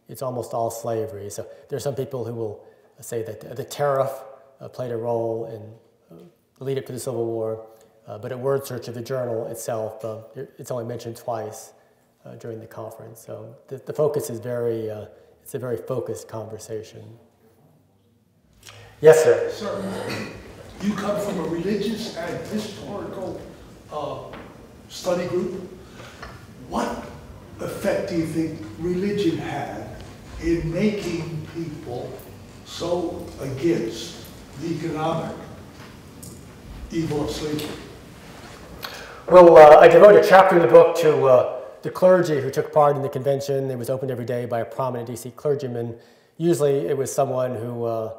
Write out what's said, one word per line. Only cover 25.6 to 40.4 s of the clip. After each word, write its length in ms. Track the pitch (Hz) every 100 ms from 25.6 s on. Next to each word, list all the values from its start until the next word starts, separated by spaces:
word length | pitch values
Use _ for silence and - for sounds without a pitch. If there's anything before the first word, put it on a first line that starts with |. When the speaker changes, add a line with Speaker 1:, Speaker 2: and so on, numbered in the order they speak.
| - - - - - - - - - - -
Speaker 2:
What 340 | 196 - 240 - - - - - -
effect 500 | 175 - 202 196 196
do 80 | 170
you 80 | 160
think 400 | 165 160 - - -
religion 580 | 170 180 202 - 165 -
had 520 | - - - - - - - - - -
in 300 | 165 156 160
making 760 | 165 214 202 175 165 151 151 - 170
people 560 | 156 147 123 123 - - - - - - -
so 600 | - 170 175 175 - - -
against 760 | 139 127 170 165 113 - - - - - - 135
the 60 | 165
economic 680 | 156 160 151 156 165 - - - - - - - - - - - - - - - - -
evil 320 | 165 160 147
of 80 | 151
slavery? 360 | - 156 151 - - - - - - - - - - - - - - - - -
Speaker 1:
Well, 300 | 180 170 160
uh, 200 | 151 151
I 80 | 170
devote 280 | 170 202 208
a 120 | -
chapter 280 | 185